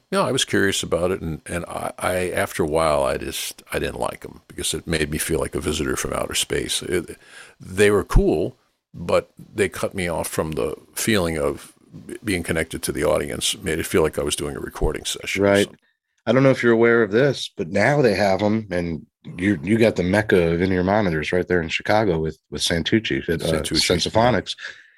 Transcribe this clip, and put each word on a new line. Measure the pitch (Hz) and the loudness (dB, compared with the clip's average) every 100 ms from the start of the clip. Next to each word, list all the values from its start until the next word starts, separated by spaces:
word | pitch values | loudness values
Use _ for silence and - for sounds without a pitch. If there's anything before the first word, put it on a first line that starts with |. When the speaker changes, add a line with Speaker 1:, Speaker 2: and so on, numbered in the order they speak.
| _ | _
Speaker 1:
know, | 190 | -2
I | 113 | 0
was | 131 - | 0 0
curious | 101 98 92 | 2 2 0
about | 85 90 90 | -2 0 0
it. | 95 | -2
And, | 82 76 - | -4 -8 -6
and | 90 82 | -8 -6
I, | - 82 - | -8 -8 -4
I, | 90 92 90 | -2 -2 -2
after | - 98 - | -2 -2 -2
a | 80 | 0
while, | 80 80 73 | 2 2 2
I | 65 73 | 2 -2
just, | - - - - - | -4 -8 -8 -10 -8
I | 76 | -6
didn't | 78 - | -4 -4
like | 57 - | -6 -6
'em | - - - | -16 -20 -16
because | 87 - 80 | -8 -6 -6
it | 80 | -4
made | 80 73 | -2 -2
me | 76 | -2
feel | - 78 | -2 -2
like | 64 67 | -2 -4
a | |
visitor | 80 76 67 67 | -4 -2 -2 -4
from | 69 | -4
outer | - - - | -4 -4 -4
space. | - 71 - - | -2 -4 -4 -6
It, | - 90 - - - - - - | -4 -4 -4 -12 -20 -20 -20 -20
they | 90 92 104 | -6 2 4
were | 101 - | 4 4
cool, | - 196 82 107 - _ _ _ | 4 4 2 0 -6 _ _ _
but | 85 85 92 - - - | -12 0 0 0 -8 -10
they | 110 95 | -2 -2
cut | - 107 95 | -2 -6 -4
me | 87 | -4
off | 80 85 | -2 -4
from | - 80 | -4 -2
the | 71 60 - - | -2 -4 -6 -12
feeling | - - 104 85 80 | -6 0 2 2 0
of | 73 71 - _ _ - - | -2 -4 -10 _ _ -20 -16
b-, | - | -10
being | - 90 | -4 -2
connected | 85 82 80 - | -2 -2 -2 -6
to | - | -6
the | 67 | -2
audience, | 78 78 73 62 - - | 0 0 -2 -4 -4 -4
made | 82 80 | -4 -4
it | 82 | 0
feel | 95 | 2
like | 78 - | 2 0
I | |
was | 71 - | -4 -4
doing | 73 - | -6 -8
a | |
recording | - - - - | -10 -2 -2 -2
session | - - - 95 | -6 -8 -6 0
or | 98 | 4
Speaker 2:
Right. | 101 101 | 4 2
Speaker 1:
something. | - _ _ _ _ - | -4 _ _ _ _ 0
Speaker 2:
I | |
don't | 123 | 4
know | 135 | 4
if | 127 | 4
you're | 120 | 4
aware | 113 117 117 | 4 6 4
of | 107 | 4
this, | 107 143 117 - - | 2 2 0 -6 -8
but | 85 | -4
now | 98 113 147 | 0 2 4
they | 123 | 4
have | 95 101 95 | 4 2 2
'em, | 104 110 101 | 2 0 -2
and | 90 85 80 - _ - - | -4 -2 -4 -10 _ -16 -4
you, | 95 92 | 0 0
you | 82 110 | 2 4
got | 110 - | 4 4
the | |
mecca | 90 104 - 95 85 | 2 2 4 4 4
of | 85 | 2
in-ear | 95 92 | 0 2
monitors | 92 104 98 80 78 | 2 2 2 0 -2
right | 90 87 | -2 0
there | 90 | 0
in | 80 | -2
Chicago | - - 104 107 82 | -4 0 2 2 0
with, | 80 - _ | -2 -6 _
with | - | -6
Santucci | - 85 80 113 - 69 - | -2 -2 0 0 0 -4 -2
at, | 82 | -4
uh, | 82 | -2
Speaker 1:
Santucci, | 78 73 80 - 87 | -2 -2 0 2 2
Speaker 2:
Sensophonics. | 85 107 120 101 - - | 0 2 4 2 -2 -8
Speaker 1:
yeah. | - - - | -12 -16 -20